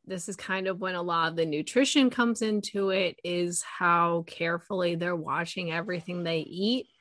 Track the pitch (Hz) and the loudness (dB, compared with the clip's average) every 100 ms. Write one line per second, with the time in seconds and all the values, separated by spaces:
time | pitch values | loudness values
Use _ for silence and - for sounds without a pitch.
0 | - 185 208 185 - 190 190 185 185 180 | -10 -8 -8 -8 -4 -2 -2 -2 -2 -2
1 | 175 170 165 165 165 151 151 254 269 294 | 0 0 2 0 0 0 0 2 4 6
2 | 254 247 233 220 220 208 208 202 196 190 | 4 4 2 2 0 0 -2 -2 0 2
3 | 180 - 175 175 175 175 - - 175 170 | 0 -2 -4 0 0 -2 -6 0 4 4
4 | 170 170 165 - 170 170 - 190 175 170 | 4 2 -2 -4 -2 -2 -4 -2 0 0
5 | 175 175 139 147 165 202 170 165 180 175 | -2 -2 -2 -2 -4 -4 -4 -4 -4 -6
6 | 170 175 165 165 - 175 208 254 - _ | -6 -4 -2 -2 -2 -2 0 0 -4 _